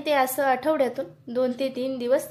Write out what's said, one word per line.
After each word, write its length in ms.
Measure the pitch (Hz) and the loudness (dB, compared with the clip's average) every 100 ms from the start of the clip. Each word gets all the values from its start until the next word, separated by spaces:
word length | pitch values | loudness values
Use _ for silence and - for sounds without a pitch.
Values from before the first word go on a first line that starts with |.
| 294 | 2
ते 60 | |
असं 320 | 294 330 - | 2 2 2
आठवड्यातून 600 | 277 254 277 311 254 240 269 - - | 2 2 2 2 0 -2 -10 -12 -6
दोन 180 | 240 254 | 0 0
ते 180 | 240 269 254 | 0 -4 -2
तीन 220 | 262 262 | -4 -4
दिवस 300 | 240 277 - | 0 0 0